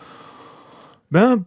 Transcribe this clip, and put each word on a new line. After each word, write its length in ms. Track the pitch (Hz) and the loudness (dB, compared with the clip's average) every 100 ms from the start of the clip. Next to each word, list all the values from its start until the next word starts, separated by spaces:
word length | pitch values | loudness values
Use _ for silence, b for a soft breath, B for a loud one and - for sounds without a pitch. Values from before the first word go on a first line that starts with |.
| B B B B B B B B B B _ | B B B B B B B B B B _
ben, 320 | 160 240 240 | 0 0 0